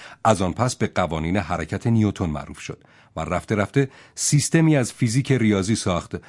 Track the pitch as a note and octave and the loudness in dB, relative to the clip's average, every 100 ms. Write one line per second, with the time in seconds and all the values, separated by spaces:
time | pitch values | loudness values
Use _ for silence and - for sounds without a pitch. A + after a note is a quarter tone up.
0 | - - A2 G#2 F#2 D#2+ B2+ - A2 - | -20 -2 2 2 2 0 -2 -2 -4 0
1 | F2+ D#2+ D#2+ G2 G2 E2+ D#2+ G2 A#2+ A2+ | -2 -2 -2 -2 -2 -4 -4 -4 0 2
2 | G#2+ - F2+ D2 - C#2+ - - _ _ | 2 0 -4 -4 -10 -14 -14 -16 _ _
3 | _ - D#2+ F2 - G#2 G2 C3+ C3+ - | _ -8 -4 -4 -2 -2 0 0 -2 -4
4 | - - - D3 - E3 D#3+ D3+ A2+ - | -18 -8 0 0 2 4 4 4 0 -2
5 | A#2+ A#2 - B2+ A2 G2+ F#2 A2 - F2 | -2 0 0 2 2 2 2 0 0 -4
6 | - F2 | -4 -10